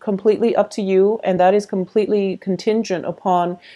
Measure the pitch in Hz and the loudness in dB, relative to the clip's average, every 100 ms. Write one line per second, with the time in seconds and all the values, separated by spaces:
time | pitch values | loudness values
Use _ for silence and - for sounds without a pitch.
0 | - 196 220 214 226 - 208 - 190 190 | -6 -2 0 2 0 0 -2 -4 0 2
1 | 196 226 - 185 180 202 202 196 180 214 | 2 0 -2 2 4 2 0 -4 -2 -2
2 | 208 208 196 185 - 175 - 220 220 175 | 0 0 0 -4 -4 -4 0 -2 -2 -4
3 | - 170 - 180 175 180 - | -6 -6 0 0 0 -4 -12